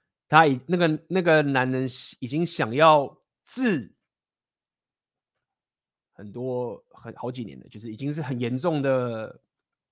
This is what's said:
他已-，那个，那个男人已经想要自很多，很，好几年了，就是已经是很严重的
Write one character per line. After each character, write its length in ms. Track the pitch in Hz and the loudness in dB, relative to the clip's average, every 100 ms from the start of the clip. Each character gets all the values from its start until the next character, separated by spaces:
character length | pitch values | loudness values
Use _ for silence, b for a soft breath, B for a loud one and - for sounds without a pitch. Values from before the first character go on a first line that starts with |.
| _ _ - | _ _ 4
他 200 | 151 160 | 6 6
已-， 120 | 127 - | 2 -2
那 100 | 175 | 0
个， 240 | 165 156 - | 2 0 -2
那 140 | 185 | 0
个 220 | 170 156 | 4 4
男 260 | 147 135 127 | 4 2 0
人 180 | 131 131 - - - | 0 -4 -8 -16 -12
已 100 | 120 | -6
经 160 | 147 | -4
想 300 | 175 - 117 | -2 -2 -2
要 420 | 131 160 151 135 - _ _ | 4 6 6 4 -8 _ _
自 500 | - 247 254 156 98 _ _ _ _ _ _ _ _ _ _ _ _ _ _ _ _ _ _ _ _ _ _ | -12 -2 0 0 -4 _ _ _ _ _ _ _ _ _ _ _ _ _ _ _ _ _ _ _ _ _ _
很 180 | - 104 | -20 -16
多， 520 | 120 127 123 120 98 _ | -10 -6 -6 -6 -10 _
很， 240 | - 113 - | -20 -18 -12
好 160 | 117 | -10
几 120 | 127 | -10
年 160 | 98 65 | -12 -14
了， 80 | - | -20
就 120 | 107 | -16
是 120 | 113 | -14
已 40 | 110 | -10
经 160 | 139 | -8
是 120 | 151 | -6
很 160 | 131 123 | -6 -4
严 180 | 131 127 | -4 -2
重 240 | 170 151 | -2 0
的 580 | 135 131 123 113 110 - _ _ _ _ _ | 0 0 -2 -6 -10 -16 _ _ _ _ _